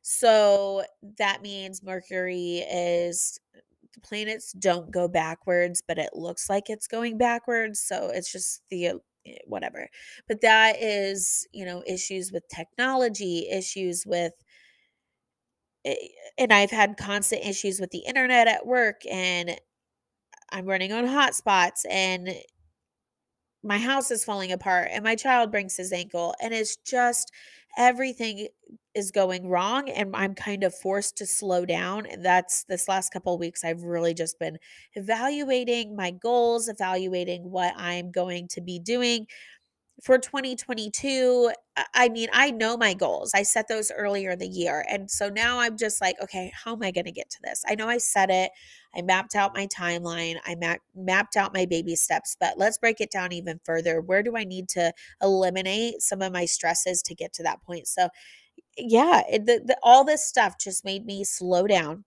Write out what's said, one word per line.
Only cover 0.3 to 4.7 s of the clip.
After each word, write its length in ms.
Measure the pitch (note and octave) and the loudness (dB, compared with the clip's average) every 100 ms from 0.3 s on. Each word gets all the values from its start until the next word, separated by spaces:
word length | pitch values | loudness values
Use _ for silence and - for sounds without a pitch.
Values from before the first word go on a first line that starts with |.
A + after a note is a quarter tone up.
| A3 G#3 G3+ G3 G3 G3 _ G3+ G#3+ | 8 8 6 2 -4 -6 _ -20 -2
that 240 | G3+ G3 | -2 -2
means 420 | G3+ G3 F#3+ F#3+ | -8 -12 -12 -14
Mercury 760 | F#3+ F#3 F3+ F#3 F3+ F3+ F3 F3 - | -10 -10 -6 -4 -4 -4 -4 -4 -4
is, 680 | F3 F3 F3 F3 E3+ - - _ _ _ _ _ | -2 0 0 0 -2 -4 -6 _ _ _ _ _
the 60 | - | -20
planets 520 | - G#3 G#3+ A3 - | -12 -8 -6 -8 -12
don't 380 | F#3 G3 | -2 0